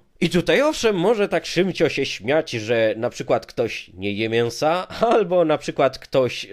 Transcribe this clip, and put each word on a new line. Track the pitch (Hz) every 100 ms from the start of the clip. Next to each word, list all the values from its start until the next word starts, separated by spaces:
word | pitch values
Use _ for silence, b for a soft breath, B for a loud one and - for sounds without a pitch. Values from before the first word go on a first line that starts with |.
| _ _
I | 165
tutaj | 175 165 175
owszem, | 294 311 233 196
może | 180 226 202
tak | 170 -
Szymcio | - 185 - 156
się | 135 135
śmiać, | - 101 151 160
że | 120 107 117 110 104
na | 117
przykład | - - 120 -
ktoś | - 113 - -
nie | 90 98
je | 101 110
mięsa, | 113 117 117 147 175 180
albo | - 226 226 185 180 165
na | 147
przykład | - 156 135 -
ktoś | - 139 123 - 107